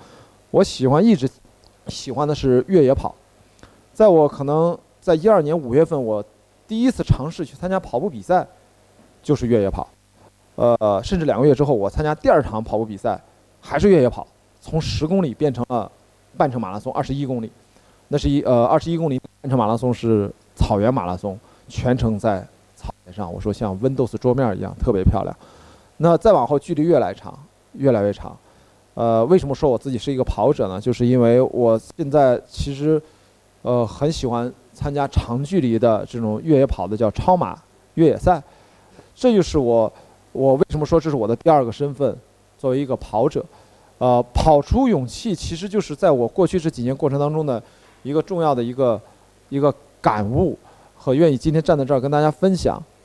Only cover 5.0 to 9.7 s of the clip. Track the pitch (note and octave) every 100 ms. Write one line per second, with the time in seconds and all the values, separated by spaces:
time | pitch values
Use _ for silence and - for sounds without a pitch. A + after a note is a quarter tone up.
5 | - D#3+ G3 G3+ D3 E3 B2+ C3 D#3+ D3+
6 | A2+ G#2+ G#2 _ _ _ _ A3 B3+ -
7 | - - C#3 E3 D3+ - F3+ F#3+ F#3 A#2+
8 | F#3+ A#2+ - F3+ - _ _ _ _ _
9 | _ _ - C#3+ A#2+ A2+ F#2+